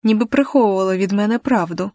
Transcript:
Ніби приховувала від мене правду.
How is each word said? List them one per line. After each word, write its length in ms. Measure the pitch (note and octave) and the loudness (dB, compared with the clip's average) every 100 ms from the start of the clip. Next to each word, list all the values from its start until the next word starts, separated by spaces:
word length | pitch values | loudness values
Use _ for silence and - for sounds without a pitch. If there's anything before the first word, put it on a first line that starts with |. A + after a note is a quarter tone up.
Ніби 240 | G#3+ G#3+ A#3+ | 0 0 0
приховувала 680 | C4 C4+ C#4 A3 F#3+ F#3+ F#3 | 0 2 2 2 2 0 0
від 160 | F#3+ | -2
мене 260 | G3+ G#3 A#3+ | 0 0 -2
правду. 520 | - A#3+ E3+ E3+ F#3+ | 0 -2 -2 -6 -8